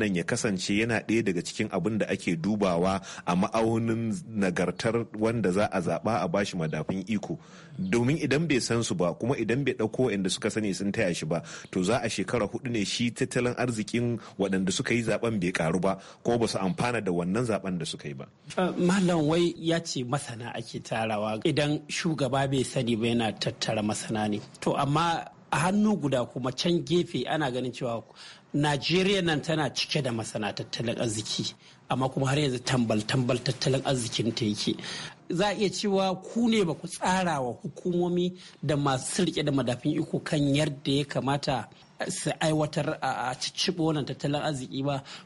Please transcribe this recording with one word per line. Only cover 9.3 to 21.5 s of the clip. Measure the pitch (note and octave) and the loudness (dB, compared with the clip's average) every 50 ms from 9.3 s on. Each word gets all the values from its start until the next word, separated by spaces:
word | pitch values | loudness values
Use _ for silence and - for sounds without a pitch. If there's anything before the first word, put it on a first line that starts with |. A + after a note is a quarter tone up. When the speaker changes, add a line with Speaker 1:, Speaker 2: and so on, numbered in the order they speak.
| C#3 | 0
Speaker 1:
idan | G2+ A2+ G2 A#2 C#3 C#3+ | 0 0 0 0 2 2
bai | C3 - | 0 0
ɗauko | - A2 A2 - - B2+ A#2+ G2+ | 0 0 0 2 2 2 2 2
inda | G2 F#2 F#2 | 2 0 0
suka | - - - G#2+ | 0 0 -2 -2
sani | - A#2 G#2+ G2+ F#2 | 0 0 0 -2 -2
sun | - G2 G2 F#2+ | 0 -2 -2 0
taya | A2+ G#2+ F2+ E2+ | 2 0 0 0
shi | - E2+ | -2 -2
ba, | D#2 E2+ E2 - - - - - - | -2 -2 -4 -4 -6 -12 -14 -12 -6
to | - F#2+ F2+ | -2 0 2
za | F#2 A#2 C3+ A2+ | 2 2 2 0
a | A2 | -2
shekara | - - F#2+ - - A#2+ G#2 G2+ | -2 -2 -2 0 0 0 0 0
hudu | - A#2 - B2 | -2 -4 -4 -2
ne | A#2+ A2 G2 | 0 0 0
shi | F2+ - - A#2+ A#2+ | 0 0 0 0 0
tattalin | G#2+ - B2+ - - C3 B2+ B2 A#2+ | 0 0 -2 0 0 0 0 0 0
arzikin | - B2 B2 A#2 A2 G2+ - - A#2 A#2+ A#2+ A#2 G#2+ - - - - | 0 0 -2 0 -2 -4 -2 0 0 0 0 0 -2 -6 -8 -4 -2
waɗanda | G2 G2 F#2+ F#2+ F#2+ F#2 F#2 | 0 2 2 2 2 2 0
suka | - - - A#2+ | 0 0 0 0
yi | A#2+ A2+ | 0 2
zaɓen | A2 G#2 G2+ - A#2 A2+ G2+ | 0 0 0 0 0 0 0
bai | F2 F2 F#2 | 0 0 0
ƙaru | - E2 D#2+ E3+ F#2 | 0 0 2 2 2
ba, | F2 F#2+ F#2+ F#2+ - - - - - | 2 2 0 -2 -6 -14 -20 -4 0
kuma | - A#2+ A#2 | 0 2 2
ba | A2+ G#2 | 2 0
su | - G#2+ | 0 0
amfana | F#2+ F#2 E2+ - - B2 A#2+ A2 G#2+ | -2 -2 0 0 0 0 0 0 0
da | F#2+ F2 | 0 0
wannan | F2 F2 F2+ F#2+ A#2 B2+ | 0 0 0 0 0 0
zaɓen | A2+ G#2 F#2+ - G2 F#2 E2+ | 0 0 -2 -2 -4 -4 -4
da | D#2+ | -4
suka | - - - - D2 | -6 -8 -8 -8 -10
yi | C#2+ | -10
ba. | C2+ - - - _ _ D3 - | -10 -12 -16 -18 _ _ -8 -2
Speaker 2:
Uh, | - F#3 F3 - - | 0 0 0 0 2
Malam | F3+ F3 F#3 G3+ F#3 F3 F3 E3 D3 D3 | 2 4 4 4 4 4 4 4 4 4
wai | E3 E3+ F3 E3+ - | 4 4 4 2 0
ya | - D#3+ D#3+ E3 E3 | -2 0 0 0 0
ce | E3 - - - B2 | 0 -2 -4 -4 -2
masana | A#2+ C3+ C#3 - - A#2+ A2 A#2+ A2+ - | -2 -2 -4 -4 -6 -10 -10 -10 -8 -8
ake | - A#2 - - A#2 - | -10 -10 -10 -10 -12 -8
tarawa. | - B2+ A2+ A2+ A2 A2 G#2 G#2 G#2+ A2 G#2+ - | -4 -2 -2 0 0 0 0 0 -2 -2 0 0
Idan | E3+ | 0